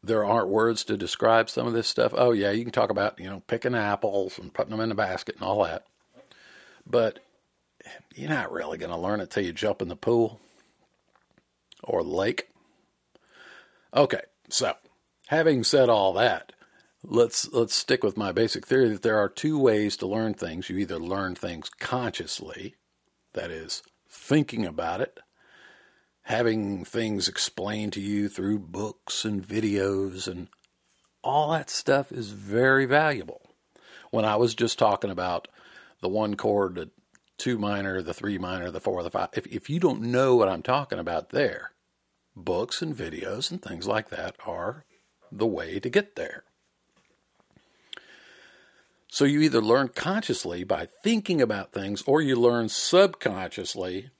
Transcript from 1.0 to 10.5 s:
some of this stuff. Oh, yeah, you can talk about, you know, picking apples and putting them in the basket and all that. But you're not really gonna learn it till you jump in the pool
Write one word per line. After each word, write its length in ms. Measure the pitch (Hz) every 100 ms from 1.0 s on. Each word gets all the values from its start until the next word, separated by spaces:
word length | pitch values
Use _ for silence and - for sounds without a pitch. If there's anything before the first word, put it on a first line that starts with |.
| 87 - 113 113 113
some 160 | - 120
of 80 |
this 140 | 117 113
stuff. 260 | - 117 -
Oh, 180 | 123
yeah, 180 | 113 101
you 120 | 107
can 80 | 120
talk 200 | 123 107
about, 280 | 101 101 -
you 80 | 92
know, 140 | 98 -
picking 260 | 113 123
apples 640 | 120 104 101 110 101 95 -
and 160 | 92
putting 160 | - -
them 120 | 110
in 80 | 113
the 60 | 104
basket 380 | 101 90 - -
and 80 |
all 200 | 95 104
that. 240 | 87 82 _ _ _ - _ _ - - - _ -
But 360 | 117 110 - _ _ _ _ _ _ - - _ -
you're 140 | 143
not 220 | 147 -
really 260 | 85 82 85
gonna 220 | 85 85
learn 220 | 90 107
it 80 | 90
till 140 | -
you 100 | 92
jump 280 | 80 107 95
in 60 | 87
the 80 | 87
pool 440 | - 117 113 117 _